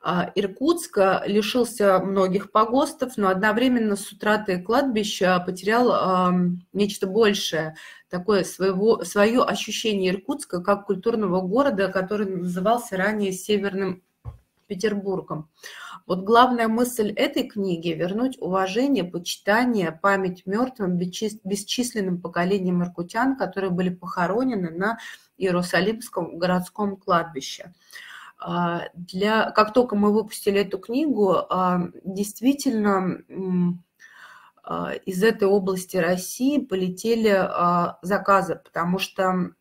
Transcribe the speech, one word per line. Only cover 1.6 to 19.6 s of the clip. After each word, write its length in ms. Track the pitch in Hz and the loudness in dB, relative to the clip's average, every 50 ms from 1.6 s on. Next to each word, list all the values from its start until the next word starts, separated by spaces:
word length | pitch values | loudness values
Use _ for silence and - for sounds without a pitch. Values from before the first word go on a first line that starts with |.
| 240 233 - - 208 196 190 185 | 0 0 0 2 4 6 6 4
многих 520 | 180 190 196 196 185 185 180 202 196 - | 2 2 2 2 2 2 2 -2 -2 0
погостов, 640 | _ 214 220 226 240 269 302 294 - - 262 254 - - | _ 2 2 4 4 2 2 0 -2 -6 -6 -6 -2 0
но 120 | 202 190 | 2 2
одновременно 640 | 190 185 202 220 208 226 254 262 247 240 220 214 202 | 2 4 2 2 2 4 2 4 4 2 2 2 0
с 160 | 196 - - | -2 -4 -12
утратой 480 | - - - 214 214 214 214 - 185 180 | -12 -4 0 0 0 0 0 -2 -2 -4
кладбища 800 | 180 - 226 269 285 269 226 214 208 208 - - 196 180 185 180 180 | 0 2 2 2 2 2 0 0 -2 -2 -2 0 2 2 2 2 0
потерял, 460 | 190 185 185 - 202 220 240 247 240 | -4 -8 -6 -2 0 2 4 4 4
ам, 720 | 190 - 135 185 185 185 185 180 180 180 180 175 180 180 - _ - | 2 2 2 2 2 2 2 2 2 2 2 0 0 -4 -8 _ -2
нечто 320 | 190 208 202 208 - - | 0 0 0 0 -4 -4
большее, 680 | 190 185 214 233 208 202 202 - - 175 156 160 156 160 - - - - - _ _ | -2 2 4 4 4 4 2 -4 -4 -4 -4 -4 -4 -8 -14 -20 -20 -20 -20 _ _
такое 340 | - 180 180 - 214 190 180 | -8 -6 0 2 2 2 2
своего, 600 | 185 - - 180 190 190 180 202 226 233 - - | 0 -4 -2 0 0 0 2 2 2 2 2 0
свое 400 | - - 208 202 220 233 254 - | -4 2 2 4 4 4 2 2
ощущение 680 | - - 202 - - 208 - - 226 208 202 185 185 | 2 0 -4 -4 -6 -8 -4 -2 -2 0 0 0 0
Иркутска 480 | 180 190 - - 196 185 - _ - 180 | -2 -2 -4 -6 -6 -6 -6 _ -8 -6
как 260 | 175 190 202 196 202 - | 0 0 0 0 0 -4
культурного 540 | 202 180 - 233 233 220 214 196 180 185 | -4 -2 -2 -2 -2 0 0 0 0 0
города, 460 | 185 180 190 254 277 277 226 185 196 180 | 0 0 0 2 2 2 2 0 -2 -2
который 380 | 185 196 180 180 208 208 214 190 | 0 -2 -4 -2 -2 -4 -2 -4
назывался 720 | 190 180 175 180 175 185 185 214 233 240 240 - 196 185 | -4 -4 -4 -4 -4 -2 0 2 0 0 -2 -4 -4 -2
ранее 340 | 185 202 214 214 208 196 | -2 -2 0 0 -2 -2
Северным 680 | 185 185 - - 208 202 196 202 190 190 196 185 180 - _ _ _ _ _ - - - _ _ _ _ _ _ | -4 -6 -2 0 0 0 0 -2 -2 -2 -4 -4 -4 -8 _ _ _ _ _ -18 -18 -18 _ _ _ _ _ _
Петербургом. 840 | 208 190 220 214 202 202 190 196 185 185 - - 160 156 151 _ _ _ - - - - - - - - _ - | -8 -2 -2 -2 -2 -2 -4 -4 -4 -4 -6 -6 -10 -10 -10 _ _ _ -20 -20 -18 -18 -18 -18 -18 -20 _ -6
Вот 160 | 185 185 190 | -4 -4 0
главная 440 | 196 226 233 247 247 247 233 233 226 | 4 8 8 8 6 6 0 0 0
мысль 420 | 220 226 247 240 - - 214 208 | 2 0 0 0 0 -2 -2 -2
этой 360 | 214 - 262 285 277 311 240 254 | 0 0 -2 0 0 -2 -4 -4
книги: 420 | - 208 196 190 175 165 165 170 | -4 -4 -2 -2 -2 -2 -2 -4
вернуть 480 | 165 151 165 170 190 220 247 262 262 - | -2 -2 -2 -2 -2 -2 -2 -2 -4 -4
уважение, 600 | - 175 180 190 214 233 190 226 262 285 277 214 170 | -6 -2 0 0 0 0 0 0 2 2 2 0 0
почитание, 880 | 175 - 170 175 - - - _ - 202 226 | -2 -6 -8 -8 -8 -10 -6 _ 0 2 2